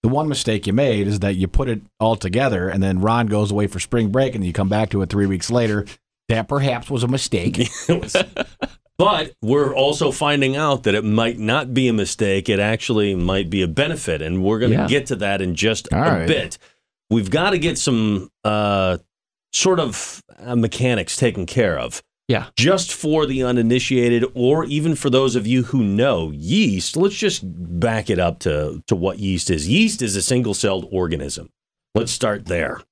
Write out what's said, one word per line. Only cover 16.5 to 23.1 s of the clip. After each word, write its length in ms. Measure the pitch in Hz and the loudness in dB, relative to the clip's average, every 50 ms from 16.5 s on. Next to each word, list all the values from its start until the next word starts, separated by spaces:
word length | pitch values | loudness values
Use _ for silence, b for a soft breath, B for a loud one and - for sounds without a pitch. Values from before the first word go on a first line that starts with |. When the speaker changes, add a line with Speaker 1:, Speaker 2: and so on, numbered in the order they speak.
| - - b b b b b b _ _ _ _ | -10 -16 b b b b b b _ _ _ _
Speaker 2:
We've 200 | 110 117 101 95 | 0 0 2 2
gotta 280 | 92 156 175 202 202 175 | 0 2 2 2 2 2
get 200 | 147 165 - - | 0 -2 -2 -2
some, 520 | - 139 127 113 110 107 104 95 - - _ _ _ | -2 0 0 2 2 2 0 -2 -4 -8 _ _ _
uh, 520 | 107 107 107 104 104 101 98 95 92 90 85 _ _ _ _ _ _ _ _ _ _ | -2 0 0 0 2 2 2 2 2 0 -2 _ _ _ _ _ _ _ _ _ _
sort 280 | - - - 190 185 180 | -4 0 2 2 2 2
of, 400 | 156 123 98 - - - - - - _ - - - | 0 -2 -4 -8 -10 -12 -14 -18 -20 _ -20 -18 -8
uh, 100 | 120 123 | -2 0
mechanics 600 | 120 113 107 - - 123 123 123 104 85 - - - | 2 2 2 0 0 0 0 2 0 -2 -4 -2 0
taken 280 | 135 120 90 101 90 | 0 0 0 0 -6
care 320 | 82 - 127 117 98 82 67 | -4 0 0 2 2 0 -2
of. 240 | 60 62 - - _ _ _ _ _ - | -4 -6 -8 -12 _ _ _ _ _ -2
Speaker 3:
Yeah. 180 | 127 - - - _ | -2 -2 -2 -6 _
Speaker 2:
Just 380 | - 113 156 190 190 175 - - | 0 2 2 2 2 0 -6 -8
for 320 | - - 151 | -6 -2 0